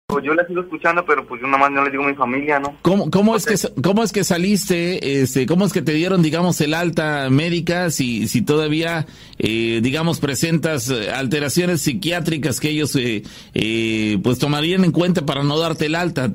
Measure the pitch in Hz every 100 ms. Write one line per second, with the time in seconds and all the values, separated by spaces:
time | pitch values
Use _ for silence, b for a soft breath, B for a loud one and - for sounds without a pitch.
0 | - 139 135 160 175 175 180 160 170 170
1 | 175 143 123 120 131 139 139 139 139 135
2 | 143 139 123 131 147 143 143 143 170 202
3 | 156 185 208 226 - 202 - - 147 208
4 | 226 202 175 175 185 202 - 175 170 185
5 | - 139 131 135 127 175 202 185 147 156
6 | 180 185 156 165 180 - 151 160 175 156
7 | 156 147 135 135 170 170 170 175 175 -
8 | 127 113 113 127 104 151 156 156 165 165
9 | 156 B B B 107 110 113 113 120 151
10 | 165 151 143 131 165 165 160 151 117 123
11 | 95 123 131 147 143 170 180 175 - 113
12 | 151 175 160 160 139 123 151 156 147 143
13 | 120 107 B B B - 107 113 113 110
14 | 107 104 113 123 147 147 160 190 180 156
15 | 180 175 147 139 143 151 165 160 156 165
16 | 175 147 127